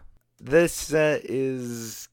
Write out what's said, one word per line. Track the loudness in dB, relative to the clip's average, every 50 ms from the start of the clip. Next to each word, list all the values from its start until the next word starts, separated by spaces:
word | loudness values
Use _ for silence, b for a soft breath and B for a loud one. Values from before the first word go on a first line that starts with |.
| -12 -18 -20 _ _ _ _ _
This | -4 4 4 6 6 4 2
set | -4 -4 -2 2 2 4 2 2 0 -2
is | -4 -2 -2 -2 -2 -2 -4 -6 -8 -8 -8 -10 -10 -12 -14 -16 -18